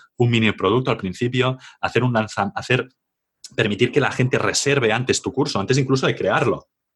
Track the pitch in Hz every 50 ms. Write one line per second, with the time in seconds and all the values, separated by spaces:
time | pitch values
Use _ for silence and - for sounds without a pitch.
0 | - _ _ _ 123 120 117 113 110 107 - - - 95 107 127 131 135 113 -
1 | - 92 90 - 123 123 127 127 123 127 131 131 - - - _ - - - -
2 | 123 127 120 113 110 104 - - 101 98 - - - - 123 123 - - _ _
3 | _ _ _ _ _ _ _ _ _ - - - 113 107 104 95 123 117 - 147
4 | 127 107 - - 127 127 - 113 104 101 92 - - 139 143 139 120 110 107 120
5 | 123 - 101 - - 101 90 127 147 - - 104 98 - 127 139 135 131 - -
6 | - 160 - - - 95 107 156 143 120 87 - - _ _ _ _ _ _